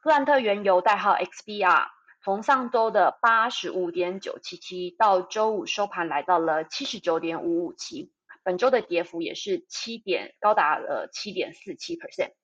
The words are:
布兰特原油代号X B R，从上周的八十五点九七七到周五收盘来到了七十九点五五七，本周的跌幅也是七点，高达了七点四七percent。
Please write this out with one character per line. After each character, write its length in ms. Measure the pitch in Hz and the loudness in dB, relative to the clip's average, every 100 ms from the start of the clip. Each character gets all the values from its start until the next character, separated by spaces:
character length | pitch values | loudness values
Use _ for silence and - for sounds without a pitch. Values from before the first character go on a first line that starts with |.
布 80 | 302 | 4
兰 140 | 302 | 4
特 160 | 277 285 | 6 4
原 240 | 226 202 | 4 0
油 160 | 196 185 | 4 4
代 160 | 185 202 | 4 2
号 160 | 202 | 2
X 320 | - 185 - - | 2 0 -8 -14
B 160 | 208 | 0
R， 280 | 185 160 - - _ _ | 4 4 2 -8 _ _
从 200 | - 196 | -4 -4
上 280 | 220 269 247 | 2 0 2
周 200 | 240 226 | 2 2
的 260 | 208 180 - | 4 4 4
八 280 | 233 226 226 | 2 4 2
十 220 | 240 175 | -2 -6
五 200 | 185 175 | -4 -4
点 300 | 170 175 190 | -2 -4 -4
九 180 | - - | -10 -12
七 160 | - 175 | -14 -16
七 340 | - 180 180 | -12 -10 -10
到 320 | _ 220 185 | _ 4 4
周 300 | 185 220 220 | 0 -2 0
五 140 | 214 - | 0 -4
收 200 | - 202 | -4 -4
盘 220 | 190 170 | -4 -4
来 160 | 143 | -4
到 160 | 143 175 | 2 2
了 240 | 165 156 | 2 0
七 220 | 160 - 277 | -2 -8 -8
十 140 | 208 | -6
九 200 | 175 160 | -2 -2
点 220 | 165 165 | -2 -4
五 220 | 165 170 170 | -2 -2 -2
五 80 | |
七， 380 | - - 123 180 _ _ - | -8 -14 -14 -16 _ _ -10
本 140 | - 180 | -6 0
周 120 | 254 | 2
的 120 | 254 | 2
跌 240 | 214 175 170 | 0 -4 -4
幅 160 | 170 | -8
也 120 | 165 | -8
是 300 | - - 185 - | -8 -4 -6 -6
七 280 | - - 233 | -12 -10 -10
点， 380 | 208 175 98 _ | -6 -6 -6 _
高 120 | 208 | 0
达 220 | 214 151 156 | 2 2 0
了 300 | - 131 - | -4 -6 -8
七 220 | - - | -10 -10
点 220 | 101 - | -8 -8
四 220 | 165 - 160 | -10 -16 -14
七 200 | - 170 | -12 -12
percent。 380 | - - 165 _ | -12 -8 -8 _